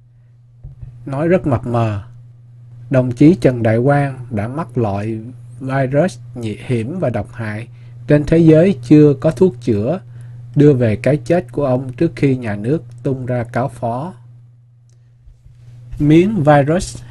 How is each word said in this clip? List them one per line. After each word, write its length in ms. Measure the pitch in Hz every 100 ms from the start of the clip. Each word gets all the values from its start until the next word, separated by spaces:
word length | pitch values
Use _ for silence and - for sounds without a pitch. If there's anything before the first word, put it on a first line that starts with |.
| _ _ _ _ _ _ - - - - -
nói 220 | 135 165
rất 200 | 180 160
mập 200 | 120 120
mờ. 360 | 117 113 101 - - - - - - - - -
Đồng 220 | 135 127
chí 240 | 117 147 185
Trần 220 | 139 123
Đại 140 | 110 113
Quang 360 | 131 143 139 131 120
đã 180 | 107 110
mắc 300 | 143 170 -
loại 420 | 110 101 107 113 113 127 - -
virus 600 | 131 135 131 143 180 - - 123
nhị-, 220 | 113 101 -
hiểm 340 | 120 110 180
và 100 | 139
độc 180 | 113 -
hại. 340 | - 110 107 123 - - - -
Trên 160 | 147 147
thế 120 | 165
giới 400 | 160 156 185 196
chưa 300 | - 151 147
có 180 | 139 160
thuốc 240 | 156 185 -
chữa, 380 | - 104 113 185 - - - - - 147
đưa 180 | 147
về 220 | 131 117 107
cái 220 | - 147
chết 340 | - 170 175
của 140 | - 143
ông 280 | 127 131
trước 180 | 123 170 -
khi 200 | 143 127
nhà 200 | 113 101
nước 280 | 110 160 - -
tung 220 | 147 135 120
ra 180 | 123
cáo 240 | 117 117 123
phó. 460 | - 117 123 165 185 - - - _ _ _ _ _ _ _ - - - - - - - -
Miếng 440 | 147 160 190 220
virus 540 | 143 147 139 175 - - -